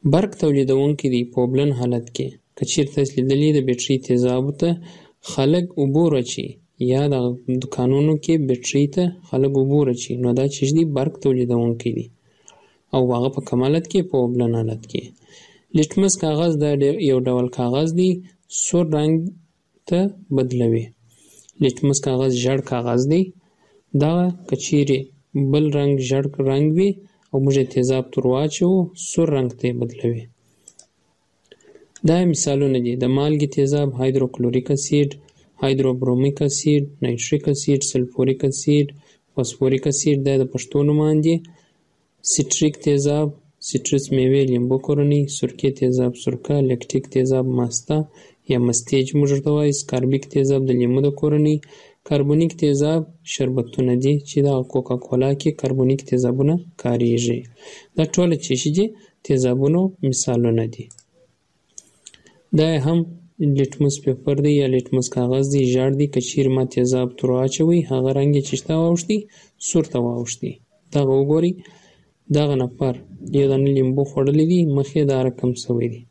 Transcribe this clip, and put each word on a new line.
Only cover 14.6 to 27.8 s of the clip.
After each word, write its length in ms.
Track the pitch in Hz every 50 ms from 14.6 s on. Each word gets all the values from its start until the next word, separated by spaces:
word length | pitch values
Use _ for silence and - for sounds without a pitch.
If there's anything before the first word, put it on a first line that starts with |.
| 113 113 113 113 - -
کې. 120 | - - - - - _ _ _ - - - - _ _ _ _ - 165
لیټمس 360 | 156 151 - - 190 196 190 - -
کاغذ 280 | 160 151 147 170 175 160 147 151
دا 80 | 147 147 139
ډېر 140 | 139 139 147 208 196 139
یو 80 | 135 127 127 131
ډول 200 | 127 123 123 127 123 -
کاغذ 300 | 127 120 123 139 156 160 160 170
دی، 100 | 180 185 185 175 180 - _ _ _ _ - - -
سور 220 | - - 170 175 160 156 151
رنګ 160 | 151 156 160 160 165 185 - - _ _ _ _ _ _ _ _ _ -
ته 120 | 185 175 185 202 196 - - _ 143
بدلوي. 500 | 135 131 127 127 123 120 117 117 113 113 - - _ _ _ _ _ _ _ - - - _ - _
لیټمس 380 | - 131 123 - - 139 139 135 - 143
کاغذ 240 | 131 127 135 135 127 123 120
ژړ 160 | 127 135 135 - -
کاغذ 320 | 131 123 117 123 120 123 127 139 156
دی. 100 | 175 190 185 - - _ _ _ _ _ _ _ _ _ _ -
دا 220 | 139 135 151 165 175 180 180 180 180 - -
که 80 | - - -
چیرې 340 | - - 147 143 139 135 131 135 - - _ _ _ _ 139 139 135
بل 140 | 135 151 156 151 143 147
رنګ 160 | 143 143 143 135 131 123
ژړ 140 | 131 135 139 139 143 - 139 135
رنګ 180 | 135 139 147 156 156 170
وي 120 | 190 202 196 190 - - _ _ _ _
او 60 | - 135 135
موږ 120 | 139 135 139
یې 60 | 131 131 -
تیزاب 300 | 139